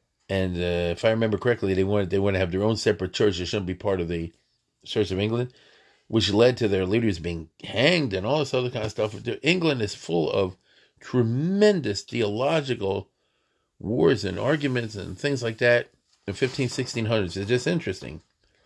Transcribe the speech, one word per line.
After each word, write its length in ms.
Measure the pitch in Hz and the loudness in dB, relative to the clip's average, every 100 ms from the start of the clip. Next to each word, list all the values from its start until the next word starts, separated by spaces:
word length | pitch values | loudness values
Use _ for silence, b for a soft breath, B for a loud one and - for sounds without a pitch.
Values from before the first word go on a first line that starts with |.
| _ _ - | _ _ -4
And, 260 | 98 92 87 | -2 0 -2
uh, 340 | 87 87 87 | -2 0 -2
if 120 | 85 | 0
I 60 | 113 | 0
remember 300 | 113 113 101 | 2 0 0
correctly, 340 | 123 117 98 | 0 0 0
they 100 | 95 | 2
wanted, 280 | 95 104 95 | 2 2 2
they 80 | 98 | 2
wanted 160 | 101 92 | 2 2
to 40 | |
have 100 | 92 | 0
their 120 | 92 | 0
own 140 | 107 110 | 0 2
separate 360 | - 101 92 | 0 0 -2
church. 260 | - 107 90 | 2 2 2
They 60 | 87 | -4
shouldn't 200 | 107 90 | -4 -4
be 80 | |
part 260 | 90 104 95 | -4 -2 -2
of 80 | 85 | -2
the 240 | 85 82 - _ _ _ _ - | -4 -6 -12 _ _ _ _ -6
Church 240 | 113 101 | -2 0
of 100 | 92 | 0
England, 340 | 104 117 127 b b b b b b | 0 -2 -4 b b b b b b
which 240 | 113 104 | 0 4
led 260 | 101 120 123 | 6 6 4
to 100 | 110 | 2
their 180 | 98 92 | 2 2
leaders 320 | 110 113 87 | 2 2 0
being 320 | 82 82 78 _ | -4 -6 -10 _
hanged 500 | - 104 143 175 135 | -8 0 2 2 0
and 140 | 95 104 | -2 0
all 120 | 151 | 0
this 140 | 135 | 0
other 160 | 127 123 | -2 -2
kind 160 | 123 107 | -4 -6
of 60 | |
stuff. 220 | - 107 | -2 -4
The, 300 | 104 117 104 | -2 -8 -4
England 380 | 147 180 165 131 | 0 2 0 0
is 140 | 104 - | -4 -6
full 340 | - 170 - | -4 -2 0
of 240 | - 95 - b b b b | 0 -2 -4 b b b b
tremendous 1040 | - 127 117 123 165 196 214 196 123 101 | -4 0 2 0 0 4 4 4 0 -4
theological 1080 | - 120 104 104 135 165 135 117 98 98 - _ _ _ _ _ _ _ | -6 -2 0 0 0 0 0 -2 -2 -2 -4 _ _ _ _ _ _ _
wars 440 | 90 123 165 117 | -4 2 4 2
and 160 | 98 90 | -2 -4
arguments 560 | 110 156 143 123 113 104 | -2 0 -2 -2 -4 -8
and 220 | 90 92 | -10 -6
things 260 | 143 135 | -4 -2
like 140 | 113 110 | -4 0
that 320 | 120 120 - _ _ _ - | 4 4 2 _ _ _ -10
in 80 | |
fifteen, 360 | 98 131 - 127 | -2 -2 0 -4
sixteen 360 | - 127 123 110 | -2 -4 -4 0
hundreds. 300 | 113 92 95 | 0 0 -4
It's 140 | 101 | -2
just 180 | 123 151 | 0 0
interesting. 540 | 175 104 - 64 76 - _ b b | -2 -2 -8 -10 -14 -18 _ b b